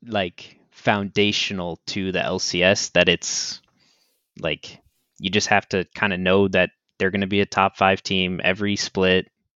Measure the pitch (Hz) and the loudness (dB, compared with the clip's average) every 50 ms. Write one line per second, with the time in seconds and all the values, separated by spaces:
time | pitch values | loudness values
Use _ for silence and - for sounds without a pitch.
0 | - 120 110 104 95 90 - - - - - _ _ _ _ - - - 110 101 | -12 -6 -4 -4 -4 -4 -6 -12 -20 -20 -20 _ _ _ _ -6 0 0 0 0
1 | 101 98 - 104 104 104 104 - - - 101 92 87 87 82 - - - - 104 | 0 -2 0 2 2 2 2 0 -4 -4 -6 -6 -6 -8 -8 -10 -10 -10 -6 -6
2 | 95 95 90 90 85 - 90 92 - - - 87 87 92 101 - - - - 87 | -4 -4 -2 -2 -2 -2 -4 -4 -4 -4 0 2 4 4 4 2 0 0 2 4
3 | 87 90 87 85 - - - - - - - - _ _ _ _ _ _ _ _ | 4 4 4 0 0 -6 -6 -6 -6 -8 -10 -12 _ _ _ _ _ _ _ _
4 | _ _ _ _ _ _ - - 80 80 76 73 - - - - _ _ _ _ | _ _ _ _ _ _ -14 -6 -4 -4 -4 -4 -8 -16 -20 -20 _ _ _ _
5 | _ _ _ - - 98 92 107 - - 104 101 - - - 95 87 - - - | _ _ _ -8 -6 -2 -2 0 0 2 2 0 0 0 -4 -4 -4 -4 -6 -4
6 | - 104 95 90 92 92 92 98 101 98 92 92 90 - _ _ _ _ _ - | -2 -2 -2 0 0 2 4 4 4 2 2 2 0 0 _ _ _ _ _ -4
7 | 95 95 92 101 98 95 101 101 101 - - - 95 98 - - 98 95 98 95 | -2 -2 -2 -2 -4 -2 0 0 0 0 0 0 0 0 2 2 2 2 2 0
8 | - - 98 92 92 90 92 - - 90 92 101 104 104 101 98 - - - 98 | -2 -4 -2 -2 -2 -2 -2 -2 -2 -2 -2 0 -2 -2 -2 -2 -4 -6 -2 0
9 | 95 92 92 92 92 _ _ _ _ _ _ _ | 2 2 2 2 0 _ _ _ _ _ _ _